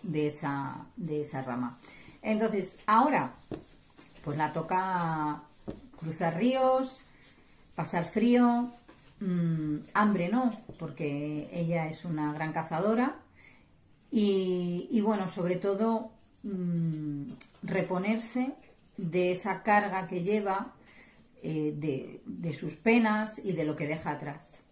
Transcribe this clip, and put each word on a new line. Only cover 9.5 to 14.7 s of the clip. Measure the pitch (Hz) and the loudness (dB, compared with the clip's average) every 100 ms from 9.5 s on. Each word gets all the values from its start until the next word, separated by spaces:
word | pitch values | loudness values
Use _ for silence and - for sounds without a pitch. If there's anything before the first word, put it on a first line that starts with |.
| 160 151 151 - | 0 0 -4 -2
hambre | - 208 185 175 | 2 4 4 2
no, | 233 254 - - - | 2 2 0 -10 -12
porque | 160 139 151 143 147 151 147 | -10 -6 -4 -2 -4 -6 -6
ella | 175 165 170 156 | -4 0 0 -2
es | 156 | -6
una | 175 156 151 | -4 -2 -2
gran | 151 156 | -2 -4
cazadora, | 160 160 160 202 226 262 - - - - - _ _ _ _ - | -4 -4 0 2 2 0 -2 -14 -20 -20 -20 _ _ _ _ -2
y, | 226 202 196 185 180 175 | 2 4 4 2 0 0